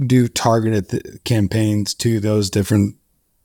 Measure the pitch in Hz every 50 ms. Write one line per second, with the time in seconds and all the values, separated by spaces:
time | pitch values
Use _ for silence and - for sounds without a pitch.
0 | 139 123 127 127 123 120 - - - 123 113 117 110 113 110 104 95 - - -
1 | - - - - - - 120 110 101 95 - 110 110 107 104 104 101 - - -
2 | - 120 113 107 101 107 107 107 101 92 - 110 98 - 104 104 101 104 - _
3 | _ _ _ _ _ _ _ _